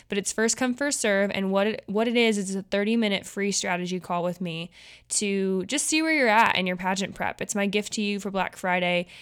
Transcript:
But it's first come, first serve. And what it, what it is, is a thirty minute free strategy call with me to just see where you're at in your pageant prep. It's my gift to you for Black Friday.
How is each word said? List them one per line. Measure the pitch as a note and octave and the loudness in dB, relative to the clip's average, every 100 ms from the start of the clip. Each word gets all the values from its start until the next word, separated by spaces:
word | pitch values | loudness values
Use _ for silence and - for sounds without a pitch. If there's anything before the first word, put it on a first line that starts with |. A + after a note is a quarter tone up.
| - | -6
But | G3+ | -4
it's | G3 | -4
first | - A3+ - | 0 0 2
come, | B3+ | 0
first | B3 C#4+ C#4 | 0 -2 0
serve. | A3 G3 G3 | 2 2 2
And | F#3+ F#3+ | 0 0
what | G3 G3+ | 2 2
it, | - - | -2 -4
what | G3+ A#3 | 0 2
it | A#3+ | 4
is, | A#3 G#3 | 4 2
is | F#3+ | 0
a | F#3+ | -4
thirty | G3 G3 G#3 A#3 | -2 0 2 2
minute | G#3+ G3 - | 2 0 -4
free | - G3+ | -4 -2
strategy | G3 G3 F3+ F3+ F3+ | -2 -2 -2 -2 -6
call | - F3 | -2 -2
with | F3 F3 | -2 -4
me | F3+ E3 E3+ - - - _ | -8 -8 -10 -16 -20 -20 _
to | - G#3 G3 F#3+ F#3+ F#3+ | -2 0 0 0 0 -2
just | C#4+ - | -2 0
see | D#4 | 0
where | D#4+ | 2
you're | D#4 B3 | 2 4
at | G#3+ A3 - | 6 6 4
in | F#3 | 0
your | F3+ | -2
pageant | F#3 F#3+ G3 | -2 -2 -2
prep. | - - - | -4 -6 -4
It's | F#3+ | -6
my | G#3 G3+ | -2 0
gift | G3+ G#3 | 0 -2
to | - | -4
you | G#3 G#3 | -2 -2
for | G3 | -4
Black | F#3+ F3+ - | -4 -4 -4
Friday. | F#3+ F3+ F3+ F3 F3 - | -2 0 2 0 -4 -12